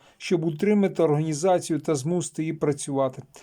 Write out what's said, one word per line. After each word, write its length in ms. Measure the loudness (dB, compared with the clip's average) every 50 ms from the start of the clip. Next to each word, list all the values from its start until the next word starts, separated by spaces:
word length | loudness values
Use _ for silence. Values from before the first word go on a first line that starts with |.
| _ -20 _ -12
щоб 260 | -4 -2 0 0 0
утримати 580 | -2 -2 0 2 2 4 4 2 2 2 2
організацію 800 | 2 2 2 2 0 -2 -2 0 2 2 2 2 2 -2 -4 -2
та 140 | -2 -2 -2
змусити 480 | -2 0 -2 -2 -2 -2 -4 -6 -6
її 100 | -4 -4
працювати. 720 | -4 -2 0 -2 -2 -2 -4 -4 -2 0 0 -2 -2 -8 -16 -18 -20 -20